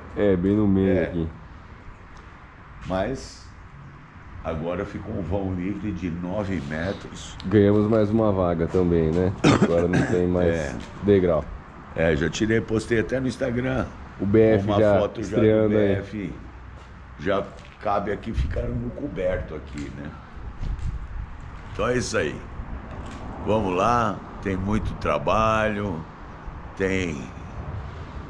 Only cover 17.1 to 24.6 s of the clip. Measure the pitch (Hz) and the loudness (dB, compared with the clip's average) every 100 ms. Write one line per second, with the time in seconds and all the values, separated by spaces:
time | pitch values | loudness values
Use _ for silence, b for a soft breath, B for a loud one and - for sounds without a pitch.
17.1 | - 85 98 98 - - - 107 101 98 | -6 -2 0 -2 -10 -18 -8 -2 -2 -2
18.1 | 98 117 113 - - 120 120 120 - - | -4 -4 -2 -2 -2 -4 -4 -6 -6 -6
19.1 | 90 92 90 90 78 71 76 69 67 71 | -2 0 -2 -4 -10 -10 -10 -10 -10 -12
20.1 | 80 - - - - - - - - - | -12 -16 -14 -12 -6 -4 -4 -4 -6 -8
21.1 | - - - - - - - 107 123 104 | -8 -10 -12 -14 -14 -10 -4 0 0 0
22.1 | 107 78 64 - - - - - - - | -2 -2 -4 -10 -12 -10 -10 -10 -12 -12
23.1 | - - - - 107 98 90 104 120 113 | -12 -12 -6 0 0 2 2 4 4 2
24.1 | 92 - - 98 92 | -2 -8 -8 -4 -2